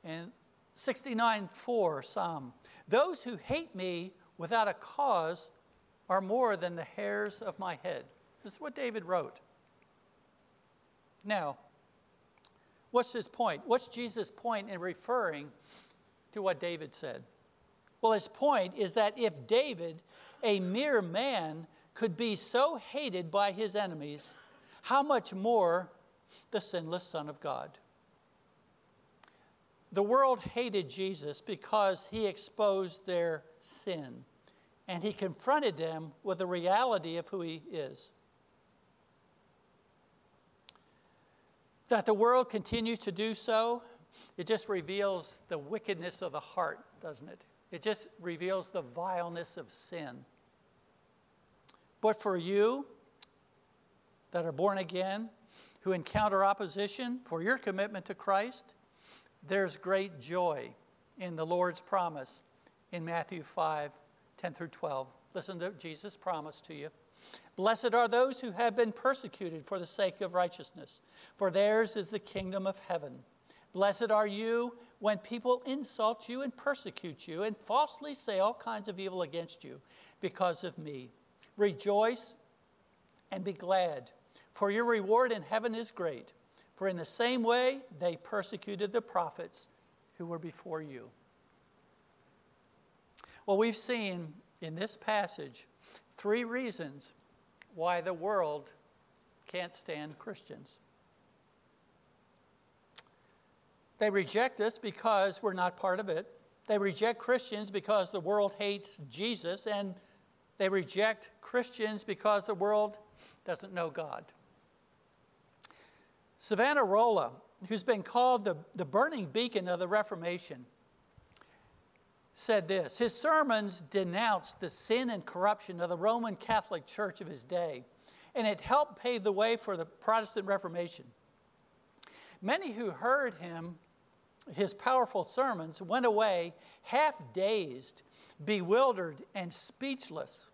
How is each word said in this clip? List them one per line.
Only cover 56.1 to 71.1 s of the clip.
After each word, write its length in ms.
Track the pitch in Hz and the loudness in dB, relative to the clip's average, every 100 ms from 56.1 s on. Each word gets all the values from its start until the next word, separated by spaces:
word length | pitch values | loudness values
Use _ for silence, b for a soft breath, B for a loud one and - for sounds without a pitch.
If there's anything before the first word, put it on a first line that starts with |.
| 214 214 196 | 2 4 6
opposition 760 | 196 202 190 175 208 - 240 247 | 4 4 -2 -2 -2 -2 -4 -6
for 220 | - 165 | -4 -2
your 160 | 190 262 | 0 0
commitment 480 | - 190 202 202 170 | 0 -2 -2 -4 -8
to 80 | |
Christ, 600 | - - 196 233 - - _ _ B B B B _ | -6 2 2 2 -6 -18 _ _ B B B B _
there's 340 | 143 190 190 147 | -2 0 0 -2
great 440 | 175 190 196 156 | 0 0 0 -8
joy 540 | 120 180 175 143 120 - _ _ _ - | -4 0 2 0 -6 -14 _ _ _ -10
in 160 | 180 160 | -8 -4
the 100 | 160 | 0
Lord's 340 | 180 180 160 | 2 2 0
promise 600 | - 196 175 151 131 - _ _ b b _ | -2 0 0 -4 -10 -12 _ _ b b _
in 120 | 175 | -8
Matthew 380 | 160 170 - 175 | -2 -2 -4 -8
five 500 | 147 - 160 151 147 - _ _ _ - | -8 -2 0 0 -4 -10 _ _ _ -8
ten 180 | 175 | -8
through 140 | 160 170 | -6 -12
twelve. 440 | - 160 135 131 - _ | -6 -4 -4 -6 -14 _
Listen 240 | 185 185 175 | -10 -8 -6
to 120 | 175 | -8
Jesus' 460 | 185 170 156 208 - | -8 -14 -12 -14 -8
promise 440 | - 156 151 - | -6 -4 -6 -14
to 120 | - | -16
you. 160 | 151 143 _ _ B B B B - | -12 -12 _ _ B B B B 2
"Blessed 380 | 196 226 247 | 4 4 6
are 140 | 233 233 | 6 6
those 320 | 233 262 254 | 6 4 2
who 120 | 247 | -6
have 240 | 185 233 202 | 2 2 6
been 160 | 226 | 4
persecuted 720 | - 254 262 214 - 180 160 147 | 4 0 2 -4 -8 -6 -6 -6
for 120 | 196 | -6
the 80 | 170 | -4
sake 340 | - 190 190 | 0 0 0
of 140 | 185 | 0
righteousness, 680 | 180 180 - 147 - 135 - B | 2 2 0 -14 -16 -18 -18 B